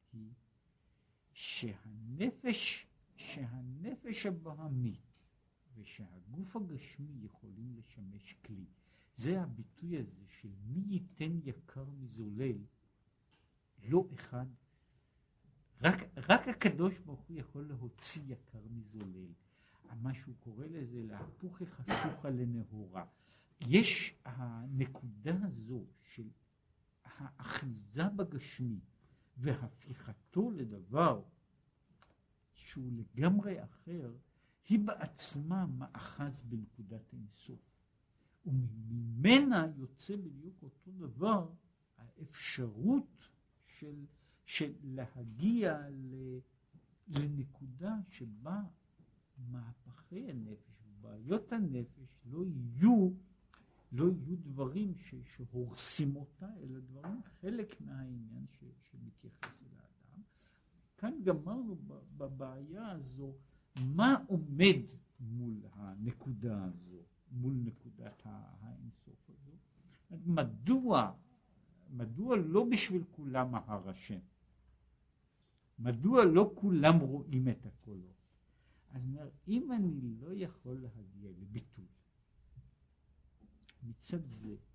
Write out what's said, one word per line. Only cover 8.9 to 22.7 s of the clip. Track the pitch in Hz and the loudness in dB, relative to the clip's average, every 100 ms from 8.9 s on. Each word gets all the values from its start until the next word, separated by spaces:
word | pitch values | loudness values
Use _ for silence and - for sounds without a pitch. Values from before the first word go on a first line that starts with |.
| _ _ - | _ _ -4
זה | 123 185 | 0 0
הביטוי | 160 113 113 - 170 160 | -2 -6 -12 -12 -6 -4
הזה | 104 95 101 | -6 -10 -20
של | - 107 98 104 | -18 -16 -12 -6
מי | 156 202 | -4 -2
ייתן | 190 - - 156 170 | -2 -4 -4 -2 -2
יקר | 139 120 - 135 139 | -4 -8 -12 -12 -12
מזולל, | 143 127 107 107 104 135 101 104 _ _ _ _ _ _ _ _ _ _ - | -10 -12 -8 -6 -2 -2 -2 -8 _ _ _ _ _ _ _ _ _ _ -12
לא | 110 170 180 | 2 4 4
אחד, | 131 - 123 131 123 _ _ _ _ _ _ _ _ _ _ _ - | -2 -10 -8 -8 -12 _ _ _ _ _ _ _ _ _ _ _ 2
רק, | 160 185 - - | 4 4 0 0
רק | - 220 262 | 6 6 6
הקדוש | - 202 147 185 185 | 2 4 4 2 0
ברוך | - 139 | -8 -14
הוא | - 160 | -12 -12
יכול | 160 139 147 | -10 -10 -8
להוציא | 135 120 - - 160 139 | -8 -10 -10 -12 -10 -10
יקר | 123 - 113 107 | -12 -14 -16 -12
מזולל. | 117 107 107 98 92 90 87 _ _ _ _ - 117 | -12 -12 -10 -10 -10 -14 -16 _ _ _ _ -16 -8
מה | 127 | -6
שהוא | 127 - 117 | -6 -10 -16
קורא | 120 107 156 | -14 -12 -10
לזה, | 165 120 120 | -8 -8 -8
להפוך | 110 104 - - 185 - | -8 -10 -12 -10 -10 -8
חשוכה | 123 - 127 - 156 - 143 | -10 -8 -2 0 -2 -2 -2
לנהורה. | 127 120 117 107 | 0 0 -2 -4